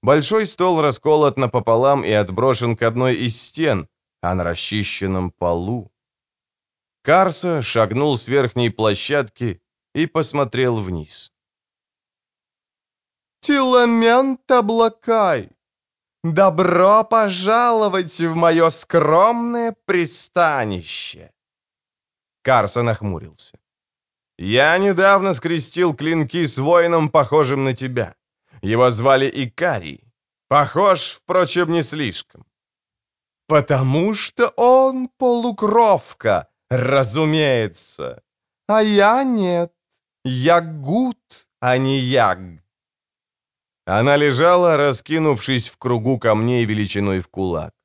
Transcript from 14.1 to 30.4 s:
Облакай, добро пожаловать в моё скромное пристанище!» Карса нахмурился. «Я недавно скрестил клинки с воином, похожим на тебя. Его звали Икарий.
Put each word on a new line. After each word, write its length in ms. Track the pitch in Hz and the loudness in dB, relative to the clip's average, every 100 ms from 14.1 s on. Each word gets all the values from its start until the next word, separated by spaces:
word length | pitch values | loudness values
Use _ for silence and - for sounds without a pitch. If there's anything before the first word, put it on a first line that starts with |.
| 240 269 262 _ | 4 2 -4 _
Облакай, 1000 | 254 208 226 226 226 - 226 196 143 90 _ _ _ _ _ _ _ | 0 2 0 0 -2 -2 0 2 0 -6 _ _ _ _ _ _ _
добро 800 | 165 160 196 165 226 170 190 214 | -4 2 2 4 2 4 4 4
пожаловать 1160 | 220 226 214 180 190 226 240 226 214 190 170 - | 4 0 0 -2 0 2 2 2 0 -2 -6 -4
в 140 | 165 | -4
моё 360 | 165 170 165 165 | 2 2 4 2
скромное 1040 | 156 - 170 147 160 208 240 240 233 233 220 - | 0 -2 0 2 4 2 2 -4 -4 -6 -8 -4
пристанище!» 1400 | 185 165 - - - 170 143 110 92 80 - - - 80 _ _ _ _ _ _ _ _ _ _ _ | -2 -2 -6 -8 0 0 0 -4 -6 -8 -12 -14 -16 -20 _ _ _ _ _ _ _ _ _ _ _
Карса 380 | - 127 104 120 | 0 2 2 -2
нахмурился. 760 | 120 110 104 85 78 78 - _ _ _ _ _ _ _ _ - | -2 -4 -6 -10 -12 _ -20 _ _ _ _ _ _ _ _ -12
«Я 400 | 92 117 147 175 | -2 2 4 2
недавно 560 | 202 180 196 196 196 | 0 2 4 2 0
скрестил 600 | 147 165 165 127 160 180 | -4 -4 -4 -6 -2 -2
клинки 520 | 135 151 165 143 170 156 | -2 -4 -2 -2 -4 -4
с 120 | 131 | -4
воином, 500 | 139 175 170 170 151 | 2 2 4 0 0
похожим 560 | 156 127 151 135 135 | 0 2 2 0 0
на 100 | 135 | -2
тебя. 400 | 127 131 123 92 _ _ _ _ _ | -4 -6 -6 -6 _ _ _ _ _
Его 280 | 95 113 127 | -4 2 2
звали 400 | 113 127 135 135 | 2 2 2 2
Икарий. 680 | - 127 - 170 123 82 69 _ _ _ _ | -4 -8 -4 -4 -4 -8 -18 _ _ _ _